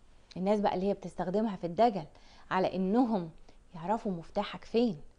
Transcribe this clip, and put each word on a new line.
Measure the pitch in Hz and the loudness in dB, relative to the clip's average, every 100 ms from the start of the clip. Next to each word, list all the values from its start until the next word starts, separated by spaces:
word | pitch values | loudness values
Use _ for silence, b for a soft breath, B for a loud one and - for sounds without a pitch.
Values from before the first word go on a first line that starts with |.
| b b b 170 | b b b -2
الناس | 185 214 | 2 4
بقى | 202 | 2
اللي | - 196 | 2 0
هي | |
بتستخدمها | 196 175 - 180 196 226 185 | -2 -6 -6 -2 0 0 -2
في | 170 | -4
الدجل | 170 240 196 156 b b b b | 4 4 2 -6 b b b b
على | 185 185 185 | 0 2 0
انهم | 185 226 247 214 165 - b b - | 2 4 4 0 -4 -12 b b -20
يعرفوا | 170 175 220 214 | -8 -2 -2 -2
مفتاحك | 175 - - 202 - | -6 -4 -6 -6 -8
فين. | - 220 240 156 - | -2 2 2 0 -10